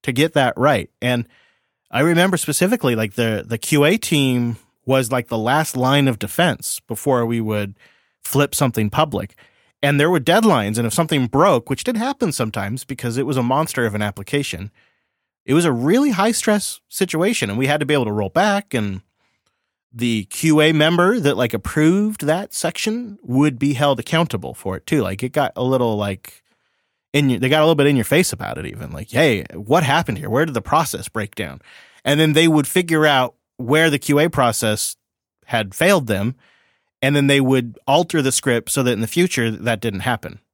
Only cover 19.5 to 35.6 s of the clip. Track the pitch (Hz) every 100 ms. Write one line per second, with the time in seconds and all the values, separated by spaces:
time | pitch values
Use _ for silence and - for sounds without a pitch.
19.5 | _ _ _ _ 120 120 110 95 - 165
20.5 | 151 156 156 151 175 180 240 143 107 120
21.5 | 110 - - 156 190 214 208 143 165 208
22.5 | - 160 - - 226 240 202 - 127 151
23.5 | 123 139 127 143 127 - 160 170 101 65
24.5 | - 98 92 - 156 92 98 127 147 135
25.5 | - 127 131 120 104 101 95 - - _
26.5 | _ _ _ _ _ _ 143 139 120 131
27.5 | 156 156 156 143 139 113 151 185 - -
28.5 | - - - 71 80 107 120 156 104 67
29.5 | 85 104 160 143 147 165 104 151 117 165
30.5 | 120 - 151 156 92 95 113 101 - 87
31.5 | 67 _ - - _ - 147 156 151 165
32.5 | 151 139 185 175 160 151 135 127 _ _
33.5 | _ 123 151 165 143 - 143 165 - 123
34.5 | 107 113 107 - - _ _ _ _ _
35.5 | 117